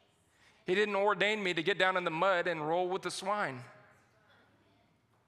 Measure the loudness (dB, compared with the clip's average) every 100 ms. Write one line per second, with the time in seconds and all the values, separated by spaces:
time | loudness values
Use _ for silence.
0 | _ _ _ _ -20 _ -2 0 2 2
1 | 2 2 0 0 -2 0 0 2 2 2
2 | 0 0 2 2 0 -2 0 0 0 -2
3 | -6 -6 -4 -2 -4 -6 -14 -20 -20 _
4 | _ _ _ _ _ _ _ _ _ _
5 | _ _